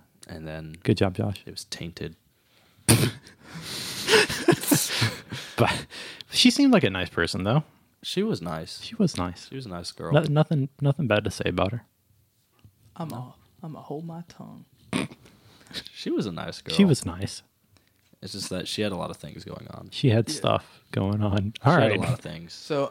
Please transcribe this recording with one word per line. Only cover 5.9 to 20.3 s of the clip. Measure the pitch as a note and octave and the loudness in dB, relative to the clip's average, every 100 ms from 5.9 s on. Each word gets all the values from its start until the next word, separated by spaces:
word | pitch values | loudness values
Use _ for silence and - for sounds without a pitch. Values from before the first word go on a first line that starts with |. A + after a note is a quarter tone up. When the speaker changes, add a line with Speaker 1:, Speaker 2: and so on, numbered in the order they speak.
| - - - - | -14 -14 -16 -4
Speaker 2:
she | - B3 | 4 6
seemed | A#3+ C#4 | 8 6
like | G#3+ | 6
a | G2+ | 6
nice | F#2+ F2 | 2 -2
person, | - E2+ - | 0 0 2
though. | G2 C#3+ - _ _ _ | 2 2 2 _ _ _
Speaker 1:
She | - F#3 | -6 -2
was | A3 A#2 | -2 -2
nice. | F2 D#2+ - - | -4 -6 -8 -12
Speaker 2:
She | - | -8
was | A#3 F#3 - | 0 2 2
nice. | F2+ E2+ - | -4 -6 -12
Speaker 1:
She | C3+ | -12
was | A#2+ | -10
a | |
nice | F2 F2 | -10 -10
girl. | - E2 | -8 2
Speaker 2:
No-, | D3+ | 2
nothing, | D#3 D3 D3+ D3+ C3+ - | 4 2 2 0 -2 0
nothing | C#3+ C#3 B2 | 0 2 2
bad | G#2 | 2
to | G#2+ | 2
say | - F2+ | -2 -2
about | F2+ F2+ | 0 0
her. | A#2+ - _ _ _ _ _ _ _ - _ _ - | -2 -10 _ _ _ _ _ _ _ -20 _ _ -12
Speaker 3:
I'm | D#3+ | -10
a, | A#2+ B2+ - _ _ | -10 -12 -18 _ _
I'm | E3 | -14
a | - | -12
hold | - D3 E3+ | -10 -10 -10
my | E3 E3+ | -12 -14
tongue. | - - - - _ _ - - - - _ _ - - - - | -16 -18 -18 -20 _ _ -4 -4 -10 -20 _ _ -20 -16 -14 -14
Speaker 1:
She | - - | -8 -2
was | E4 A2+ | -2 -2
a | |
nice | E2 F3 - | -6 -8 -10
girl. | D3 E3 | 0 4
Speaker 2:
She | |
was | G3 C3+ - | 6 4 0
nice. | E2+ G2+ - - _ _ _ _ _ _ _ | -6 -8 -10 -18 _ _ _ _ _ _ _
Speaker 1:
It's | F#2+ | -14
just | G2+ - | -10 -8
that | F#2 F2 | -6 -6
she | - | -4
had | G#2 | -2
a | F2 | -4
lot | D#2+ | -8
of | - | -10
things | D2 - | -14 -14
going | - - - | -14 -14 -14
on. | - F#2 | -14 -14
Speaker 2:
She | - C3+ | 2 4
had | A2 | 4
Speaker 3:
Yeah. | G#2+ | 2